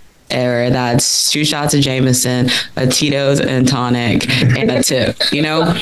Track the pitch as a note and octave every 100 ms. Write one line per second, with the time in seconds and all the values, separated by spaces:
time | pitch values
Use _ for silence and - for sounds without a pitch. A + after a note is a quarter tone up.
0 | - _ _ B2+ B2 A#2+ A#2+ B2+ B2 B2+
1 | - - - D3+ D3+ D3+ D3 D3 C3+ C3
2 | B2+ B2+ B2+ B2 B2 - - - C3 -
3 | D3 C#3 C#3 C#3 - C3 B2+ C3 B2 A#2+
4 | A#2+ - - - B2+ - A3 - - C3
5 | A2+ A2 - - D#3 D#3+ E3+ F3